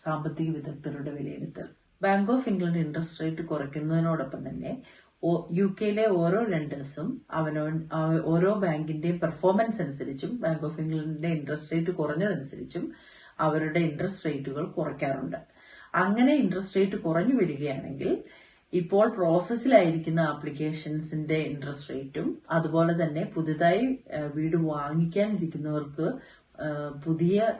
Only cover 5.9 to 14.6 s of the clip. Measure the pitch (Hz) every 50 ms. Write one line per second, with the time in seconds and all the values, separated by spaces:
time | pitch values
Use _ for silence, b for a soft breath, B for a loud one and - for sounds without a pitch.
5.9 | 202 214 220 220 190 175 165 170 185 220 233 214 180 160 151 143 139 143 139 -
6.9 | - 151 160 - - - - - 151 160 156 151 151 156 151 156 160 160 160 -
7.9 | 160 160 160 160 165 160 - 156 165 170 180 196 214 202 190 170 156 151 156 156
8.9 | 156 151 151 170 175 170 - - - - - 185 196 214 220 226 214 - 160 139
9.9 | 135 - 131 135 135 - - - 123 - - 160 160 147 156 151 - - 156 160
10.9 | 160 156 151 160 156 151 156 170 165 151 139 143 151 151 - - 160 165 170 180
11.9 | 180 - 151 147 151 160 196 208 180 143 139 - - - - - - 175 - -
12.9 | B B B B B B B B B B 160 156 151 160 156 156 156 175 165 156
13.9 | 143 - 180 196 - - - 160 143 135 - 139 135 147